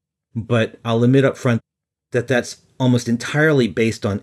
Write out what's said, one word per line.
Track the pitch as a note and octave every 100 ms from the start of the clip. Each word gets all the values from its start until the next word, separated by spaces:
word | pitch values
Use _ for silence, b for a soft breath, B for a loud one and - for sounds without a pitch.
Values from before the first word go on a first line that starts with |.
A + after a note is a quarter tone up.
| _ _ _
but | A#2 G2+ A#2 A2+ -
I'll | A#2 A2+
admit | A#2+ C3+
up | C3 -
front | B2+ A#2 _ _ _ _ _
that | B2 A#2+
that's | B2 A2+ - _ -
almost | B2+ B2 A#2
entirely | A#2 - D3 D#3 C#3+ A#2
based | - A2+ G#2
on | G#2+ G#2